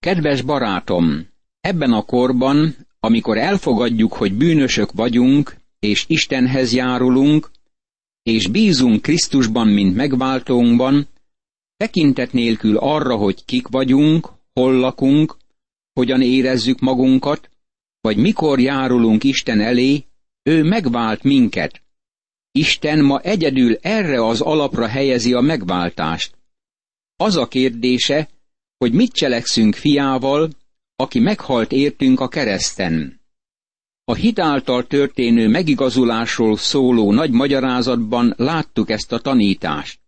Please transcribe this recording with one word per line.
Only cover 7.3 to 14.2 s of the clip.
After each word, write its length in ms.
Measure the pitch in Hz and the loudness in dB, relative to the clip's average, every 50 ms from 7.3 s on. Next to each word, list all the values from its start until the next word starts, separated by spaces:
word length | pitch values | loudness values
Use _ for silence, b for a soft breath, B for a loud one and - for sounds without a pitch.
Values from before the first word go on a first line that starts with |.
| 151 156 151 - - _ _ _ _ _ _ _ _ _ _ _ _ _ _ | 2 2 0 -2 -20 _ _ _ _ _ _ _ _ _ _ _ _ _ _
és 240 | 113 113 113 - 90 | -2 -2 0 0 -2
bízunk 540 | 113 190 226 208 170 127 131 123 110 104 | 0 2 2 2 4 2 2 2 2 2
Krisztusban, 680 | - - 151 165 - - - 139 127 110 110 120 113 110 | 0 0 -2 -2 -2 0 0 0 0 0 0 0 2 2
mint 280 | 101 101 101 95 90 | 2 4 2 2 0
megváltónkban, 1120 | 104 135 151 135 123 131 131 131 131 - - 131 120 120 120 117 120 127 131 139 143 143 - - _ _ _ _ _ _ _ _ _ _ _ _ _ | 0 -2 -2 -2 -2 -2 -2 -2 -4 -2 0 0 2 4 4 4 4 2 2 2 0 -2 -2 -12 _ _ _ _ _ _ _ _ _ _ _ _ _
tekintet 560 | 202 226 - 185 160 143 131 123 123 123 - | -6 -2 0 2 2 2 2 0 -2 -4 -2
nélkül 440 | 127 117 117 113 107 - 110 104 107 | -2 0 0 -2 0 0 0 0 2
arra, 380 | - 127 151 156 151 131 123 | 0 0 0 0 0 -2 -2
hogy 300 | 107 104 98 92 - - | 0 0 -2 -2 -4 -6
kik 220 | - - 127 123 - | -4 -4 -4 -4 -2
vagyunk, 600 | 113 131 135 131 127 135 147 156 156 165 | -2 -2 0 2 2 4 4 4 2 2